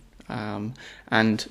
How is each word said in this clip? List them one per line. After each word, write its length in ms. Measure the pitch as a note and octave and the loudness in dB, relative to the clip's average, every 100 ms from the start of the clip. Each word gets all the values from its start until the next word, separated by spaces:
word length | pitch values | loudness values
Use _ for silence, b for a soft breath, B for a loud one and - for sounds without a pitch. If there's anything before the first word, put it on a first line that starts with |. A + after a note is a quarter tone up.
| - - - | -12 -20 -12
um, 440 | A2+ G#2+ G#2 G#2+ B2+ B B B | -8 -6 -6 -8 -10 B B B
and 380 | A2+ A2 G#2+ - | 4 4 4 -2